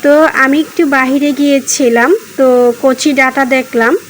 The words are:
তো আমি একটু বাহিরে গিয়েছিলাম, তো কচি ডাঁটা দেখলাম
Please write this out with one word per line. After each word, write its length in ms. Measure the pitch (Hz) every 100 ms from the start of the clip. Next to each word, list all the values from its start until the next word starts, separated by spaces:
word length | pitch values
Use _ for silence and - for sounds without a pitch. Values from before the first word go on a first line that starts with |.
তো 80 | 285 294 320 -
আমি 140 | 262 285 302
একটু 160 | - 320 269
বাহিরে 340 | 262 277 294 277
গিয়েছিলাম, 680 | 285 277 262 - 254 233 247 427 - -
তো 80 | 262 247 240 233
কচি 280 | 269 254 302 269
ডাঁটা 280 | 262 269 262 262
দেখলাম 360 | 254 240 226 381